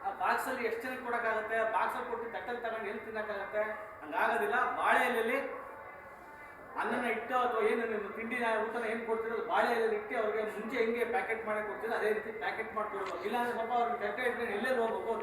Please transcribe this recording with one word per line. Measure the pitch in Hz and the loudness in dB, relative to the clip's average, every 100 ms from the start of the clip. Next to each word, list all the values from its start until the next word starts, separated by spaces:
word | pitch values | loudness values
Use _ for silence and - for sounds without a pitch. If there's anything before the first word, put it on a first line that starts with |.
ಆ | 196 | -4
ಬಾಕ್ಸಲ್ಲಿ | - 190 240 262 247 233 | 0 2 2 0 -2 -2
ಎಷ್ಟು | 226 | -2
ಜನಕ್ಕೆ | 254 254 | -4 -6
ಕೊಡೋಕ್ಕಾಗುತ್ತೆ? | 240 233 226 220 214 226 220 | -2 0 0 0 0 0 2
ಬಾಕ್ಸಲ್ಲಿ | 226 - 247 247 | 2 2 0 -2
ಕೊಟ್ಟು | 226 233 | -4 -4
ತಟ್ಟೆಲಿ | 208 247 240 | -6 -4 -4
ತಗೊಂಡು | 226 220 202 | -2 -2 -4
ಎಲ್ಲಿ | 226 220 | -6 -6
ತಿನ್ನೋಕ್ಕಾಗತ್ತೆ? | 214 214 202 202 214 214 214 - - | -6 -4 -4 -2 0 0 -4 -8 -12
ಹಂಗಾಗೋದಿಲ್ಲ. | 151 170 220 208 208 247 247 - | -4 2 2 2 2 2 2 2
ಬಾಳೆ | - - 247 | 4 6 4
ಎಲೆಯಲ್ಲಿ | 226 226 269 - - - - - - - - - - - - - - | 2 2 0 -2 -6 -10 -12 -14 -16 -16 -16 -16 -16 -16 -16 -10 -4
ಅನ್ನನ | 214 247 240 | 0 0 0
ಇಟ್ಟು | 220 - 254 | 0 2 2
ಅಥವಾ | 240 220 | 4 4
ಏನು | 214 240 226 | 4 4 2
ನಿಮ್ಮ | 208 196 220 | -2 -4 -6
ತಿಂಡಿನ | 226 247 233 220 | -4 0 2 2
ಊಟನ | 220 233 220 | 0 -2 -2
ಏನು | 233 226 | -2 0
ಕೊಡ್ತೀರೋ | 226 233 226 | 0 0 -2
ಅದು | - | 2
ಬಾಳೆ | 208 233 | 4 4
ಎಲೆಯಲ್ಲಿ | 233 220 208 | 4 4 2
ಇಟ್ಟು | - 247 | 0 0
ಅವ್ರಿಗೆ | 214 214 | 2 0
ಮುಂಚೆ | 214 202 226 254 | -2 -4 -2 2
ಹೆಂಗೆ | 226 233 | 2 2
ಪ್ಯಾಕೆಟ್ | 233 247 - 220 214 | 2 2 0 -2 0
ಮಾಡಿ | 214 208 | -2 -2
ಕೊಡ್ತೀರೋ | 190 226 | -4 -2
ಅದೇ | 220 214 | 2 2
ರೀತಿ | 214 226 | 2 -2
ಪ್ಯಾಕೆಟ್ | 214 196 196 220 214 | -4 -4 -4 -4 -2
ಮಾಡಿ | 208 | -2
ಕೊಡ್ಬೇಕು. | 202 190 175 | -2 -4 -4
ಇಲ್ಲಾಂದ್ರೆ | 202 240 240 226 | -2 0 0 0
ಪಾಪ | 226 240 | 2 2
ಅವ್ರಿಗೆ | 233 208 | 2 2
ತಟ್ಟೆ | 208 254 | -2 0
ಇಟ್ಕೊಂಡು | 254 226 226 | 0 0 -2
ಎಲ್ಲೆಲ್ಲಿ | 202 254 247 | 0 2 4
ಹೋಗ್ಬೇಕು? | 226 214 220 214 | 2 0 0 -2